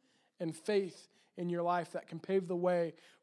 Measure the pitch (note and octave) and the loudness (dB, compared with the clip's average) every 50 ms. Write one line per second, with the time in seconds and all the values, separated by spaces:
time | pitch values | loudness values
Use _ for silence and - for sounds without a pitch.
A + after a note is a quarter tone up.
0 | _ _ _ _ _ _ _ - F3+ E3 D#3 - - - G#3 G3 G3 E3+ - - | _ _ _ _ _ _ _ -6 -6 -6 -6 -4 -2 0 2 2 2 0 -4 -12
1 | - - _ _ _ _ _ - F3 F3 F3 E3+ E3+ F3 F3 F3+ E3 E3+ - F3+ | -20 -20 _ _ _ _ _ -6 -4 -2 -2 0 2 2 2 0 0 -2 -6 -10
2 | - - E3 D#3+ - - F#3+ G3 F#3 E3+ F3+ F3 F3+ F3+ F3+ F3 E3+ E3 D#3+ - | -10 -10 -12 -10 -4 0 0 0 2 0 -2 0 2 2 4 4 2 0 -2 -8
3 | - - - _ | -18 -20 -20 _